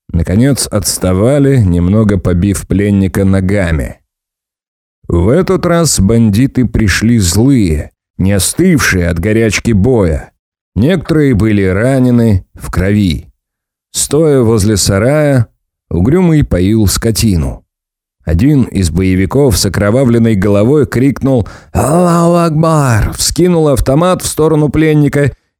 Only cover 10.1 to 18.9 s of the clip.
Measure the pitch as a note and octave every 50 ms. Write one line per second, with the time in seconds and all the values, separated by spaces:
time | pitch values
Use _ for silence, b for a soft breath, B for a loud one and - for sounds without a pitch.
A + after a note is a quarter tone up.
10.1 | D2+ C2+ - - _ _ _ _ _ _ _ _ - F2+ A#2 E3+ F#3+ D3+ - -
11.1 | D#3+ D#3 D3 C#3 B2+ - A2+ A2 G#2 G2+ F#2+ F#2 F#2 G2+ A#2 C3 C#3 C3 B2+ B2
12.1 | A#2+ A#2+ A#2 A2+ G2 F2+ - _ - - - - - F2 F2+ G2+ G#2 G#2 G2+ F2+
13.1 | C#2 - - - _ _ _ _ _ _ _ _ _ _ _ _ - - - -
14.1 | C#3+ D3+ E3 D3+ C#3 C3+ A#2 G#2+ A#2 G#2 F#2 A2 G#2+ F#2 - - G2 F#2+ A2 C3
15.1 | D3 D#3 D3+ C#3+ C#3 B2 A2 - _ _ _ _ _ _ _ - - E2+ F2 C3+
16.1 | D#3+ F#3 F3+ E3 D#3+ D3 C3+ - F#2 F2+ F#2 G2+ A2+ A2+ G#2+ F2 - - - A2+
17.1 | G#2+ - A#2 A2 F2+ D#2+ C#2 B1+ A#1+ - _ _ _ _ _ _ _ _ _ _
18.1 | _ _ - D#2+ D#2+ E2 A#2+ D3 D#3 C3+ - - - G2+ F#2 D#2